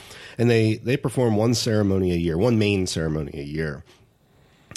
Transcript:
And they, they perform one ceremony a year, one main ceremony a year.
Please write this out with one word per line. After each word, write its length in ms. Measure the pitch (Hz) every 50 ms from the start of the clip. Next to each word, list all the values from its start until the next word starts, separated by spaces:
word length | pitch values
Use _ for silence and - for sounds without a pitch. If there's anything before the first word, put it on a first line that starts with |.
| - - - - - - - -
And 120 | 117 120
they, 240 | 117 113 110 110 107
they 200 | 107 110 117 131
perform 400 | 131 - 127 - 131 123 113 107
one 180 | 101 110 120 120
ceremony 560 | 113 - 123 107 107 104 98 95 95 92 90
a 40 | 87
year, 200 | 85 85 87 78
one 220 | 85 107 127 117 107
main 280 | 104 104 101 95 92
ceremony 460 | 87 - 85 80 80 78 78 73 - 80
a 100 | 73 71
year. 400 | 71 76 78 80 76 69 71 - - - _ _ _ _ _ _ _ _ _ _ _ _ _ _ _ -